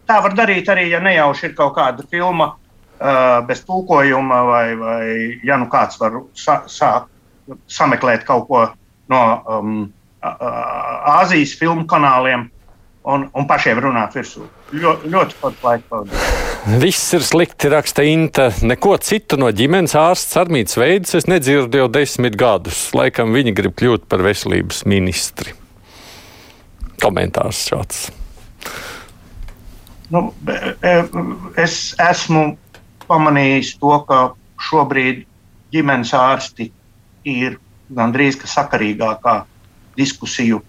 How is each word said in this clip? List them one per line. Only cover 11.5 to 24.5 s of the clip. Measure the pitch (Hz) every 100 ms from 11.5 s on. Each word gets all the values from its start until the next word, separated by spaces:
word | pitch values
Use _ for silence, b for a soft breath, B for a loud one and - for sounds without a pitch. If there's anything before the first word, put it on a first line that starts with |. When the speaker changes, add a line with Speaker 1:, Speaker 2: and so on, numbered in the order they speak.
Speaker 1:
filmu | - 160 165 160
kanāliem | 170 143 127 131 123 117 - - - _ _ -
un, | 139 135
un | 139 143
pašiem | 147 120 113
runāt | 135 120 104
virsū. | 135 113 107 107 - -
Ļo-, | 147 165 160
ļoti | 156 185 160 -
forši | 135 - 127
laika | 120 -
pavadīt. | 113 101 B B B B B 101 110
Speaker 2:
Viss | 170 - -
ir | 175 131
slikti, | - 247 - 143
raksta | 147 - - 147
Inta. | 160 160 - 127 -
Neko | 117 123 202 180
citu | - 214 - 143
no | 127
ģimenes | 104 131 190 165 151
ārsts | 165 185 - -
Armīts | 175 147 101 -
Veidis | 131 196 175 175
es | 147
nedzirdu | 180 131 143 127 139
jau | 127
desmit | 151 139 - 123 107
gadus. | 127 98 87 - -
Laikam | 127 131 - 113
viņi | 120 127
grib | 104 98
kļūt | - 127 110 -
par | 95
veselības | 92 101 101